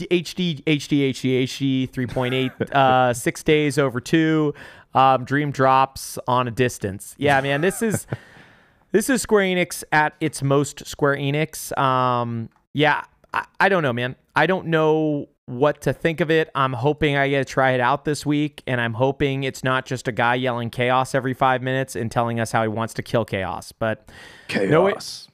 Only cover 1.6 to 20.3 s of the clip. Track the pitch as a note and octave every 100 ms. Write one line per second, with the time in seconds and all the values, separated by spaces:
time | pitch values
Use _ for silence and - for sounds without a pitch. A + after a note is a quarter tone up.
1.6 | C#3 C3 B2+ - B2+ - B2+ C3 C3 -
2.6 | - C#3 C3+ B2+ B2+ B2 E3+ - - D#3
3.6 | D3 C#3 C#3 A#2+ - E3 D#3+ D#3 D3+ D3
4.6 | - - - B2+ C3 C3 B2+ C#3 D3 C3+
5.6 | C3 C3 C3+ - - - - B2 B2 A2
6.6 | B2 - G2+ F#2+ - - C#3+ C#3 C#3 C#3
7.6 | F3+ F#3+ A3+ F#3 - - - - - _
8.6 | _ _ _ G3 A3 B3+ - G#3+ F#3+ F3+
9.6 | F3 - - D#3 D3+ - D#3 - C#3 C#3
10.6 | C#3 - - - D3 C#3 C#3 D3 D#3 -
11.6 | - - C3+ C3 B2+ B2 A#2+ A#2 A2+ _
12.6 | _ C3 D3 C3+ - _ _ - - -
13.6 | F#3+ F#3+ D3 A#2 B2 - _ - D#3+ F#3
14.6 | - E3 D#3 D#3 D#3 D3 - _ - B2
15.6 | D3 C#3+ - B2+ E3+ D#3+ D#3+ D#3+ D#3+ C3+
16.6 | C3+ B2 C3+ D3 D#3 C#3+ C#3 C#3 C3 -
17.6 | C3 B2+ A#2+ C#3+ - D3 C#3+ D3 D3 -
18.6 | - B2 A#2 A2 C3 C#3 D3 C3+ C3+ C3
19.6 | C3+ C3 - B2+ - G#2+ A#2+